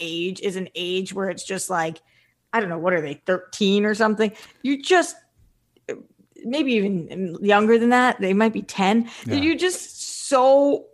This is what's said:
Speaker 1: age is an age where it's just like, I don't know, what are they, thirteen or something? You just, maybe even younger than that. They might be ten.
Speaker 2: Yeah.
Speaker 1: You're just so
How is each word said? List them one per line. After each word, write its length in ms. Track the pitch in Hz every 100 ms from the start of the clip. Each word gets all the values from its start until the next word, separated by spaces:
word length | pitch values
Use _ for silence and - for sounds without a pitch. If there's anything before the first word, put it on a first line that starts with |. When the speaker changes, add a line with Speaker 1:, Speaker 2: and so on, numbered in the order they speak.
Speaker 1:
age 400 | 170 170 180 185
is 160 | 202 185
an 140 | 180 165
age 380 | 180 185 190
where 160 | 196 190
it's 160 | 175 -
just 240 | 190 -
like, 320 | 180 165 160 _ _ _ _ _ 226
I 60 |
don't 100 | 196
know, 80 | 165
what 160 | 175 180
are 80 |
they, 180 | 147 143 -
thirteen 580 | 185 - - 202 202 208
or 100 | 208
something? 380 | 220 208 214 - - _
You 200 | 254 277
just, 320 | - 370 330 - _ _ _ _ _ _ - - - _ _ - 226
maybe 280 | 285 269 226
even 640 | 202 185 151 180 185 160
younger 380 | 202 202 220 233
than 120 | 233
that. 300 | 247 247 -
They 120 | 190 196
might 180 | 220
be 100 | 208
ten. 460 | 208 - 190 226 233 - -
Speaker 2:
Yeah. 120 | 285
Speaker 1:
You're 200 | 302 294
just 680 | 359 349 - - - - -
so 580 | 262 262 277 285 277 -